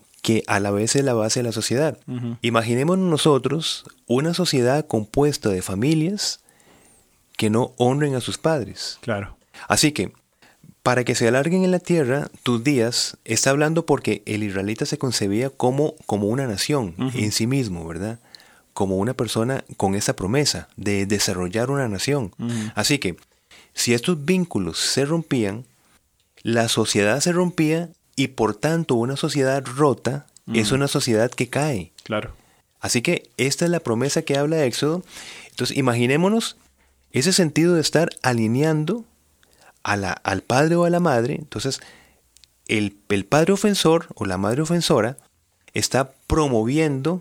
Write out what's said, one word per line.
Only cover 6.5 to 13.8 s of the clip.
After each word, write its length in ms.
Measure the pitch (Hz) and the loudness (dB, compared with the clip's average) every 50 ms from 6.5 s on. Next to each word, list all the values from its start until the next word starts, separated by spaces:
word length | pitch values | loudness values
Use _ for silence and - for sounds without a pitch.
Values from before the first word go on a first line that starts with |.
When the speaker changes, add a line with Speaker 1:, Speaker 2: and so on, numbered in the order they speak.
| _ _ _ _ - _ _ _ _ _ _ _ _ _ _ _ - | _ _ _ _ -20 _ _ _ _ _ _ _ _ _ _ _ -6
Speaker 1:
que 140 | - - 107 | -2 0 2
no 240 | 107 113 127 123 - | 2 2 0 0 0
honren 380 | - 123 123 131 143 151 147 135 | 2 2 2 4 2 0 0 -2
a 80 | 127 117 | -2 -4
sus 160 | - 98 - | -6 -8 -2
padres. 600 | - 160 160 151 107 95 90 - - - - - - | -2 0 0 0 -2 -6 -10 -10 -10 -10 -12 -10 -6
Speaker 2:
Claro. 340 | - 110 101 101 95 - - _ _ _ - - - | -6 -4 -4 -6 -8 -14 -20 _ _ _ -20 -4 0
Speaker 1:
Así 240 | 104 101 - 151 147 | 0 2 2 2 2
que, 200 | - 98 90 - _ _ _ _ _ - - _ _ - - - _ _ | 0 -4 -4 -6 _ _ _ _ _ -20 -20 _ _ -20 -20 -20 _ _
"Para 220 | - 123 127 123 | 0 2 2 0
que 100 | 120 127 | 0 0
se 140 | - 123 113 | 2 2 4
alarguen 340 | 113 131 143 170 175 185 185 | 4 2 2 2 2 2 2
en 80 | 185 | 2
la 80 | 185 180 | 0 0
tierra 520 | 180 - 175 170 147 117 127 143 147 - - - - | 0 0 0 2 2 0 0 -2 -4 -6 -12 -8 -4
tus 220 | - 123 117 117 | -2 -2 0 0
días", 540 | 135 147 127 110 117 123 - - - - - _ | 2 2 2 2 0 0 -2 -4 -4 -6 -12 _
está 240 | - 117 113 - 139 | -4 -2 0 2 2
hablando 340 | 135 143 151 151 165 165 | 2 2 2 2 0 0